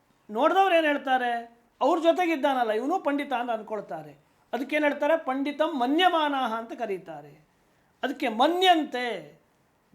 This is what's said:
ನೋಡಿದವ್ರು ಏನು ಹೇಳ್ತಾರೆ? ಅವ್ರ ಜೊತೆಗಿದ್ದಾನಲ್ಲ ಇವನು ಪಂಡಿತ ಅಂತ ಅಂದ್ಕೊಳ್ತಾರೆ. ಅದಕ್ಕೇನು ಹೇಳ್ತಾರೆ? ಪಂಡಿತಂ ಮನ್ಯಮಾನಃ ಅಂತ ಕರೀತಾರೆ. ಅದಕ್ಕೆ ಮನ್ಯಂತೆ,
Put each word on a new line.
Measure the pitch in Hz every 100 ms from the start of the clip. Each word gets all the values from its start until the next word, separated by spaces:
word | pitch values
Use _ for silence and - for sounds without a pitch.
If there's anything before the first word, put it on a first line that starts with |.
| _ _ -
ನೋಡಿದವ್ರು | 214 311 359 392
ಏನು | 330 311
ಹೇಳ್ತಾರೆ? | 277 277 262 240 233 233 _ _ -
ಅವ್ರ | 254 339
ಜೊತೆಗಿದ್ದಾನಲ್ಲ | 330 339 349 311 285 262 226
ಇವನು | 214 262 370
ಪಂಡಿತ | 294 285 277
ಅಂತ | 247 247
ಅಂದ್ಕೊಳ್ತಾರೆ. | 226 208 214 185 165 151 143 _ _ -
ಅದಕ್ಕೇನು | 240 277 302
ಹೇಳ್ತಾರೆ? | 294 285 294 320
ಪಂಡಿತಂ | 285 269 285 285 311 302
ಮನ್ಯಮಾನಃ | 240 311 370 330 302 269 247
ಅಂತ | 226 233
ಕರೀತಾರೆ. | 285 220 190 170 151 147 147 _ _ _ _ _ -
ಅದಕ್ಕೆ | 254 285 262
ಮನ್ಯಂತೆ, | 220 294 349 370 339 285 247 247 196 147 - _ _ _ _ _